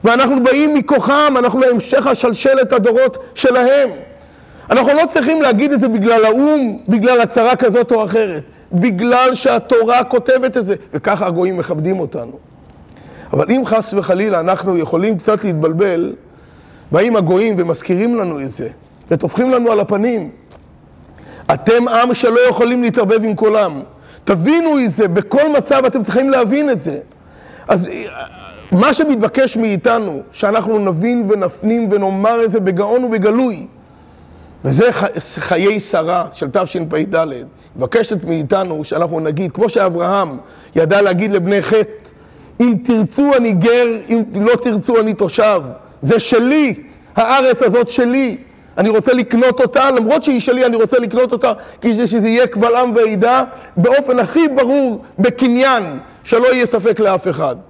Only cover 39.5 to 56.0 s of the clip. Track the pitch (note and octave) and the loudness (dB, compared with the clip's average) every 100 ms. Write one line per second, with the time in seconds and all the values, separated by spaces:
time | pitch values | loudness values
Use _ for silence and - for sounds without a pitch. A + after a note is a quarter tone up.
39.5 | D#3+ A3 A#3 F#3+ E3+ F3 G3+ F3 B2+ - | -2 -2 0 0 0 -2 -2 -2 -8 -16
40.5 | - - D#3+ D#3+ G3 G3+ F3+ G#3+ G3+ F3 | -20 -6 -2 2 2 2 0 -2 -2 0
41.5 | G3+ D#3 A3 G#3+ - - - - - - | -2 0 0 0 -6 -20 -20 -20 -20 -20
42.5 | - B3 G#3+ - A3+ G#3 - C#4+ C4+ A#3 | -2 0 0 0 0 0 0 2 2 2
43.5 | F#3 G#3+ A#3+ A#3+ A3+ F#3+ A#3 A3 G3+ G#3+ | 0 2 2 0 -2 -2 -2 -2 -2 0
44.5 | A#3+ B3 G#3+ - A#3 G#3+ G3 F#3+ - G#3+ | 2 0 -2 0 0 0 -2 -2 2 2
45.5 | F#3+ C3+ A2+ - - C#3 A#3 - A#3+ B3 | 2 -4 -16 -20 -10 0 0 2 2 2
46.5 | D4+ C#4+ F#3 - - - - A3+ C4+ C4 | 2 0 -2 -12 -20 -8 -2 2 2 2
47.5 | B3 B3 A3+ A#3+ - A#3+ C4 C4 G3 - | 2 2 2 0 0 0 0 -2 -6 -14
48.5 | - - - G3+ A3 B3+ B3+ A#3+ A#3 B3+ | -20 -16 -2 0 2 2 0 0 2 2
49.5 | B3 B3+ C#4 C4+ B3+ A3 D4+ - B3+ A3+ | 2 2 2 2 0 0 0 0 -2 0
50.5 | B3 B3+ A#3 A3 B3+ A#3+ A3+ B3 B3 B3 | 0 0 0 2 0 0 0 0 0 -2
51.5 | G#3 - - B3 A3 A#3 A3 G#3+ A3+ B3 | -2 -10 -4 -2 0 0 0 0 2 0
52.5 | G3+ A#3 A#3 B3+ A3+ A3+ G#3 A#3 B3+ B3+ | 0 0 2 2 2 0 2 2 2 0
53.5 | - - - A#3 C4+ C#4 B3 G3+ D#4 D#4+ | -10 -10 0 2 2 2 0 0 2 2
54.5 | C4 B3 C#4+ C4 G#3+ - - A#3+ B3 B3+ | 2 2 2 0 -4 -12 -2 -2 2 2
55.5 | A#3+ C4+ B3 F3+ C3+ | 2 2 2 -2 -10